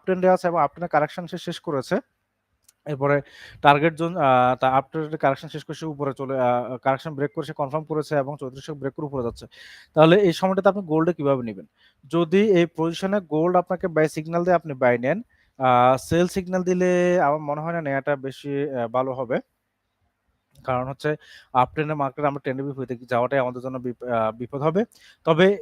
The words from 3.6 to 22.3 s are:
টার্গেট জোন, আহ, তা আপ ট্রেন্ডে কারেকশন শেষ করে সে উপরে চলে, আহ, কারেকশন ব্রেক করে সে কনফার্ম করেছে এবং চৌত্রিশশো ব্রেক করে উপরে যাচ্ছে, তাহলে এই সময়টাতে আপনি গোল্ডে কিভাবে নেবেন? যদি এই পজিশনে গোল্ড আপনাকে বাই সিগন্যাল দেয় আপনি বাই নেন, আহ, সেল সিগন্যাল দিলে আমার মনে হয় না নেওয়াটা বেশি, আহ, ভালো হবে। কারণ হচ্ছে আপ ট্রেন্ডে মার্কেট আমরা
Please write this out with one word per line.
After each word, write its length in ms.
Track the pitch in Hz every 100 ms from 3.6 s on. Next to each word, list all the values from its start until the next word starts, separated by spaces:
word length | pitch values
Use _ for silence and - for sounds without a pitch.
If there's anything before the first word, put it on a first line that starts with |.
টার্গেট 320 | 143 147 165
জোন, 220 | 151 165 180
আহ, 380 | 135 127 127
তা 140 | 127 131
আপ 140 | 131 -
ট্রেন্ডে 260 | 160 151 156
কারেকশন 320 | 143 135 151
শেষ 160 | 151
করে 120 | - 151
সে 100 | 160
উপরে 260 | 143 143
চলে, 280 | 127 131 135
আহ, 360 | 123 123 117 127
কারেকশন 380 | - 165 165
ব্রেক 160 | 139 143
করে 120 | - 143
সে 60 |
কনফার্ম 320 | 151 139 156
করেছে 320 | 151 156 143 151
এবং 200 | 135 147
চৌত্রিশশো 340 | 131 135 147
ব্রেক 200 | 147 135
করে 120 | - 151
উপরে 160 | 139
যাচ্ছে, 240 | 117 107 113 - - - -
তাহলে 260 | 156 160 190
এই 120 | 196
সময়টাতে 360 | 160 190 190 196
আপনি 140 | 196
গোল্ডে 300 | 175 156 165
কিভাবে 300 | 170 139 135
নেবেন? 240 | 117 95 76 _ _ _ 135
যদি 280 | 165 165 190
এই 260 | 214 175 170 -
পজিশনে 440 | 165 165 190 208
গোল্ড 360 | 165 151 175 180
আপনাকে 320 | 175 185 185
বাই 200 | 156 156
সিগন্যাল 360 | - 156 170
দেয় 120 | 175 170
আপনি 180 | 156
বাই 240 | 131 127 120
নেন, 240 | 123 190 - _ _ -
আহ, 380 | 127 123 127 131
সেল 300 | - 165 180
সিগন্যাল 360 | 190 180 185
দিলে 580 | 180 180 180 180 180 175
আমার 200 | 143 156
মনে 200 | 147 151
হয় 120 | 165
না 80 | 170
নেওয়াটা 360 | 147 135 139 139
বেশি, 540 | 131 - 143 139 143
আহ, 180 | 131 117
ভালো 240 | 123 131
হবে। 260 | 127 120 147 - _ _ _ _ _ _ _ _ _ _ _
কারণ 240 | - 127 127
হচ্ছে 280 | 139 151 151 - - _
আপ 200 | 127 123
ট্রেন্ডে 220 | - 151
মার্কেট 300 | 151 139 127
আমরা 160 | 147